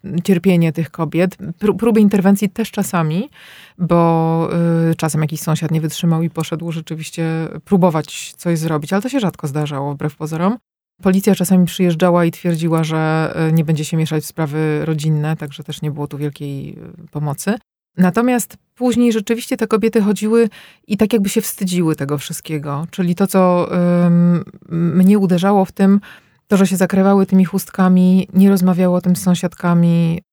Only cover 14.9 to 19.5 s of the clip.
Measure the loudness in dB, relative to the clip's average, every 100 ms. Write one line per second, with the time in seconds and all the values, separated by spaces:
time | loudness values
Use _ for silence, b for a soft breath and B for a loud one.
14.9 | -2 0 0 -2 -4 -8 -14 -14 -8 -8
15.9 | -6 -10 -6 -8 -8 -12 -10 -12 -16 -20
16.9 | -20 -12 -6 -6 -4 -6 -6 _ _ _
17.9 | 0 0 2 0 0 -4 -16 _ _ 0
18.9 | 2 2 0 -2 -4 -4